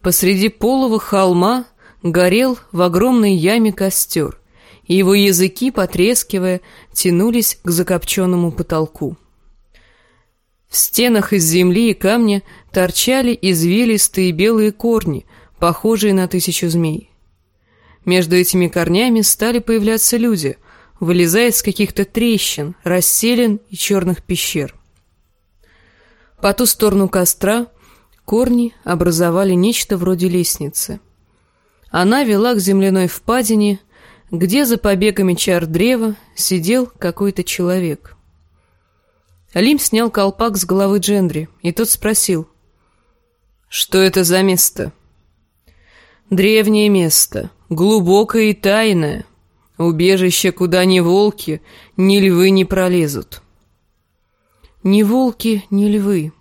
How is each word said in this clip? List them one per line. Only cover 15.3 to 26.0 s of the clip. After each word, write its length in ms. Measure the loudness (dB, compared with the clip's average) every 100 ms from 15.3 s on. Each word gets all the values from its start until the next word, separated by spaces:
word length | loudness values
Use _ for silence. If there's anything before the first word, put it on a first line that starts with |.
| -20 -20 _
похожие 540 | -2 0 -2 0 2
на 140 | 0 0
тысячу 420 | -4 -4 -4 -2
змей. 400 | -2 -2 -6 -12 _ _ _ _ _ _ _ _ _
Между 320 | 0 0 2 2
этими 300 | 2 0 0
корнями 540 | -2 -2 0 2 0
стали 380 | 0 -2 -2 -2
появляться 560 | -2 0 0 0 -2
люди, 420 | 0 0 -2 -4 -8 _ -20 _ _
вылезая 480 | -2 2 2 2 2
из 120 | 0
каких-то 440 | -4 -2 -4 -2
трещин, 680 | -4 -2 0 0 -2 -6 -10 -8
расселин 760 | -2 0 0 0 0 2 0 -2 _
и 60 |
черных 480 | -10 -2 0 0 -4
пещер. 500 | -6 -6 -4 -6 -8 -14 _ _ _ _ _ _ _ _ _ _ _ _